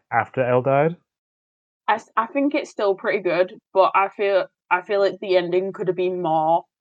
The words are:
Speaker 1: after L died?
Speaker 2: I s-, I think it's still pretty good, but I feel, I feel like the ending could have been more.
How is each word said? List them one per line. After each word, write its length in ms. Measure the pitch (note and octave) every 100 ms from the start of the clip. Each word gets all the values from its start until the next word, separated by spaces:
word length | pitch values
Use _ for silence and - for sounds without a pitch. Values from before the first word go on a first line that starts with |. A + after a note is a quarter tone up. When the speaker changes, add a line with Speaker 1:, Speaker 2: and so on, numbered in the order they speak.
| _
Speaker 1:
after 320 | A#2+ G#2+ -
L 180 | B2 B2
died? 360 | B2+ C#3 D#3 E3+ _ _ _ _ _ _ _ _ -
Speaker 2:
I 80 | G#3+
s-, 140 | - -
I 80 | A3+
think 260 | C#4 C#4+ D#4
it's 140 | -
still 240 | - G3+ F#3+
pretty 240 | A3+ G3+
good, 340 | F#3 E3 F#3 F3 _
but 180 | F#3+ F3+ F#3+
I 140 | G3
feel, 380 | - G3+ F#3+ C#3+ _ -
I 120 | F3+
feel 180 | F3+ G3+
like 200 | G3 F#3+
the 160 | G#3 F3+
ending 340 | F3 F3+ G3
could 160 | F#3 F#3
have 80 | F3
been 260 | F3+ F3+
more. 420 | E3 D#3+ D#3 E3+ - _